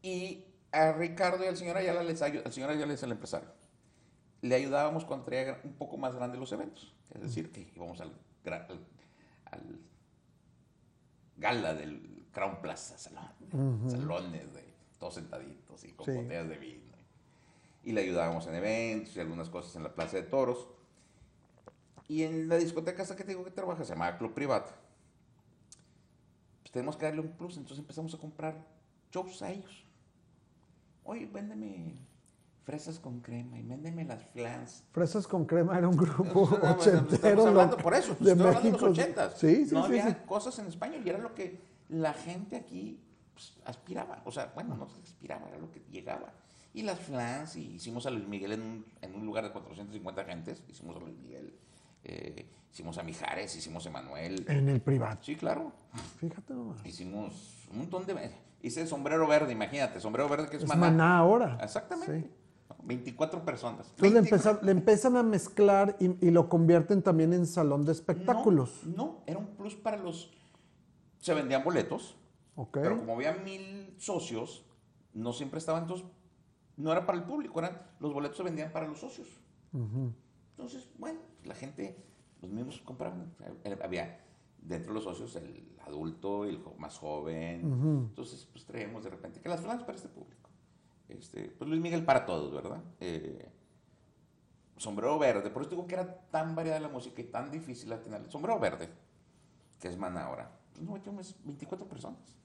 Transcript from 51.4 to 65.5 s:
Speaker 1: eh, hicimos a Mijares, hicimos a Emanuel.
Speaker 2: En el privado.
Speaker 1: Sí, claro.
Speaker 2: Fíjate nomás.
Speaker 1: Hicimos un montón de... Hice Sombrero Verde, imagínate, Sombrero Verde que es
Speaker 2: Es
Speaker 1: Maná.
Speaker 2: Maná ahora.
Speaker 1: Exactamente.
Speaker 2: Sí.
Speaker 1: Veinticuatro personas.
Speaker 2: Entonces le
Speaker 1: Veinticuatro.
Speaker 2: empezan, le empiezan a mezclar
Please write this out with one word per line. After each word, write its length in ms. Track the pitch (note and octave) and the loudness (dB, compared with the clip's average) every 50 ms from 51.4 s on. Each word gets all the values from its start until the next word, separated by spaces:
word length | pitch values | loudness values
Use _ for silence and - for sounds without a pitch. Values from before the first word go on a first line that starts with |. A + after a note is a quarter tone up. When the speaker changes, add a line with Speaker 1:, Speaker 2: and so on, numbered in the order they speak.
| - - - - - _ - - _ _ _ _ - | -16 -18 -20 -20 -20 _ -20 -20 _ _ _ _ -16
Speaker 1:
eh, 420 | G1+ G1+ - C#2+ C#2+ D2 D#2 - - - - _ _ | -14 -12 -10 -12 -12 -12 -14 -18 -18 -20 -20 _ _
hicimos 260 | - - D#2+ E2+ E2 F2+ | -18 -12 -10 -10 -8 -8
a 40 | F2+ | -8
Mijares, 500 | E2 D#2+ - - - - F2+ G#2 F2 - | -10 -8 -8 -6 -6 -6 -6 -6 -8 -10
hicimos 300 | E2 D2+ D#2+ D#2+ F2 E2+ | -12 -12 -10 -10 -10 -10
a 20 | F2 | -10
Emanuel. 540 | D2+ C2+ C2 C2+ C#2 D2+ E2 F2 F#2+ F#2+ - - | -10 -10 -10 -10 -10 -8 -6 -6 -6 -6 -2 0
Speaker 2:
En 200 | C#3+ C#3 C3+ C#3 | 2 4 4 4
el 120 | C#3 A#2+ | 2 2
privado. 360 | - C#3 C3+ B2+ A2+ G#2+ G#2+ - | 2 2 2 2 2 -2 -4 -8
Speaker 1:
Sí, 140 | - - D3+ | -8 -10 -8
claro. 360 | - - - - - E4 C#4+ - - _ _ - - - - - - | -4 -2 -2 -2 -2 -4 -8 -12 -16 _ _ -14 -12 -12 -12 -10 -8
Speaker 2:
Fíjate 340 | E3 E3 - - - - | -8 -8 -8 -10 -14 -12
nomás. 320 | - B3 A#3+ A3 E3+ A2 G#2 | -10 -10 -10 -10 -12 -12 -12
Speaker 1:
Hicimos 800 | - - - F2+ F#2 G2 G#2 G#2+ - - - - - - - - - | -14 -12 -12 -10 -8 -8 -8 -8 -8 -12 -14 -18 -20 -20 -20 -20 -10
un 80 | F#2+ A2 | -8 -8
montón 260 | D3+ F3+ F3+ F#3 F#3+ | -6 -4 -6 -6 -4
de... 260 | F#3 F#3+ - - A#2+ - - - - - _ | -4 -6 -6 -6 -10 -12 -16 -20 -20 -20 _
Hice 260 | - A#2+ - D#3+ E3 | -8 -6 -4 -4 -4
Sombrero 400 | D#3+ D3+ C#3 C#3 C#3+ D#3 E3 D#3+ | -4 -4 -4 -2 2 4 4 6
Verde, 260 | D3+ D3+ D3+ D3+ C3 | 8 6 6 6 4
imagínate, 480 | A#2+ G#2+ G#2 G2 - C#3+ C3+ - - F2+ | 0 -2 -2 -2 0 -2 -2 -2 -2 -6
Sombrero 280 | - A2 A2 B2+ C#3+ C#3+ | -6 -2 0 0 2 2
Verde 200 | D3 D3+ D#3 D3+ | 2 0 -2 -4
que 60 | D3+ D3 | -4 -4
es 60 | E3 | 0
Speaker 2:
Es 40 | C#3 | 2
Speaker 1:
Maná. 220 | D3 E3+ F3 E3 | 6 6 8 8
Speaker 2:
Maná 280 | D#3+ D#3+ D#3+ E3+ F3+ F#3 | 8 8 8 8 8 10
ahora. 400 | E3+ F3+ G#3+ A#3+ A#3+ D3 A#2+ A2+ | 10 10 8 8 6 2 0 -4
Speaker 1:
Exactamente. 580 | - - - F#3+ - - F4+ E4+ - - D3+ D#3+ | -6 -4 -4 -6 -4 -4 -6 -6 -4 -4 -4 -4
Speaker 2:
Sí. 100 | D3+ - - - _ - _ - _ _ - - - | -6 -8 -12 -20 _ -20 _ -20 _ _ -20 -16 -8
Speaker 1:
Veinticuatro 580 | - B2 B2 A#2+ C3 A#2+ - D#3 D#3 - E3+ - | -6 -6 -6 -6 -8 -2 -2 -2 -2 -2 -4 -4
personas. 420 | D3+ C3+ A#2+ - C#3+ - - - - | -6 -6 -4 -6 -6 -6 -8 -14 -16
Speaker 2:
Entonces 140 | - - | 2 6
le 80 | F#3+ G3 A3 A#3 | 8 10 10 10
Speaker 1:
Veinticuatro. 300 | F#3+ - G#3+ F3 - G#3+ | 10 10 6 6 8 6
Speaker 2:
empezan, 160 | G#3 G#3 G3 | 4 6 6
le 60 | G3 | 6
empiezan 440 | G3 F3+ - A3+ G#3+ G#3 - C4 B3 | 6 6 8 8 6 8 8 4 6
a 60 | B3 | 6
mezclar 720 | A#3 A3+ G#3+ F3+ - - | 6 6 4 2 0 0